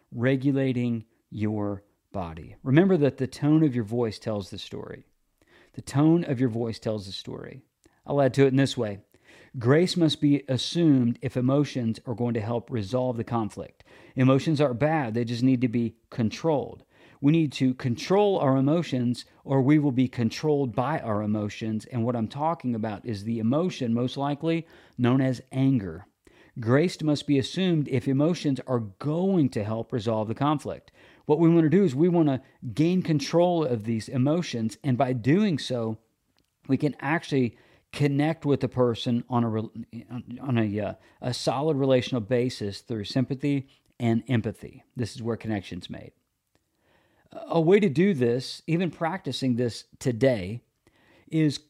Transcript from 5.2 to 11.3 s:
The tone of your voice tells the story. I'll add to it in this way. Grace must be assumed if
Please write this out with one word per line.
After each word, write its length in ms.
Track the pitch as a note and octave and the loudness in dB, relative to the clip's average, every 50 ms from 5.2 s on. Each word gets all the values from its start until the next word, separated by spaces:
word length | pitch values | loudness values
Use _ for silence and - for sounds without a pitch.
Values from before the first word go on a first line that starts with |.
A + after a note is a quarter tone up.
| _ _ _ _ _ _ _ _ _ _ _ | _ _ _ _ _ _ _ _ _ _ _
The 80 | - | -16
tone 420 | - - - C3+ D3+ D#3 E3 F3 E3+ | -14 -4 0 2 4 6 4 4 2
of 160 | D3 C#3+ A#2 | 0 -2 0
your 100 | C3 B2 | 0 -2
voice 280 | G#2+ A2+ A#2+ A2+ A2 - | -2 -2 -6 -6 -8 -6
tells 300 | - A#2 A2 G#2+ F#2+ G2 | -6 -6 -4 -4 -6 -10
the 40 | |
story. 500 | F#2+ - - - A#2 - - - - C3 - _ _ _ _ _ _ _ _ | -14 -14 -14 -14 -14 -14 -14 -16 -18 -20 -20 _ _ _ _ _ _ _ _
I'll 160 | - D3 C#3+ | -4 0 2
add 140 | C#3 C3 - | 2 2 4
to 100 | C#3 C#3 | 4 4
it 40 | C3+ | 6
in 80 | C3 C3+ | 6 4
this 200 | C#3 B2 - B2 | 2 2 0 -2
way. 220 | A#2+ G#2 G2+ G2+ - _ _ _ _ _ - - - - - C#3 | -4 -4 -6 -10 -14 _ _ _ _ _ -20 -20 -20 -16 -12 -2
Grace 400 | G#2+ A#2+ C#3 D#3+ F3+ F3+ - F3+ | 2 4 4 4 4 2 2 2
must 240 | E3 D#3 D3 - | 2 2 2 2
be 220 | - D3 C#3+ D3 - - | 2 2 2 2 2 -2
assumed 720 | C3+ A#2+ - - - E3+ F3 D#3+ C#3 C3 B2 A#2+ A#2+ - - | -4 -4 -4 -4 0 2 4 6 6 6 4 2 0 -2 -4
if 120 | C3 | -6